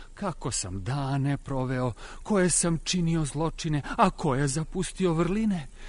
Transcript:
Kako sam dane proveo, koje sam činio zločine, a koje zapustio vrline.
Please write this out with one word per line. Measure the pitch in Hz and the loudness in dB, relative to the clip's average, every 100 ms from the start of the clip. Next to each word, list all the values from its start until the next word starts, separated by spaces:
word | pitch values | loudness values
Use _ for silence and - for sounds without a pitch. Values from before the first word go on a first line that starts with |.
| - | -14
Kako | - 202 - 139 | -8 -6 -4 -4
sam | - 95 95 | -4 -4 -6
dane | 95 143 135 139 139 139 | -4 -2 0 0 0 -2
proveo, | - 135 127 127 127 - - - | -2 -2 0 0 0 -2 -12 -8
koje | - 208 180 | 0 4 4
sam | - 175 160 | 4 2 0
činio | - 185 165 165 147 | 0 0 2 2 0
zločine, | 143 160 - 165 147 - - | 0 -2 -2 -2 -2 0 4
a | 190 | 4
koje | - 156 127 143 | 4 2 2 2
zapustio | 143 156 185 - - 180 | 0 -4 -4 -4 0 2
vrline. | 160 175 208 220 180 131 - | 2 2 2 0 0 -4 -12